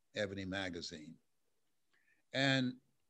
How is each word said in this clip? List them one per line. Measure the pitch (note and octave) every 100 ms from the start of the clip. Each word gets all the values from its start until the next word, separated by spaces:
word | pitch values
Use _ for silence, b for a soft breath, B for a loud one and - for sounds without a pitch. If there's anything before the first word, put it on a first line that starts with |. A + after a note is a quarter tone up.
| _ -
Ebony | G2+ G2
Magazine. | F#2+ G2 F#2 E2+ - D#2+ D2+ C#2 _ _ _ _ _ _ _ _ _ _ _
And | B2+ C3+ C3+ B2+ B2+ _ _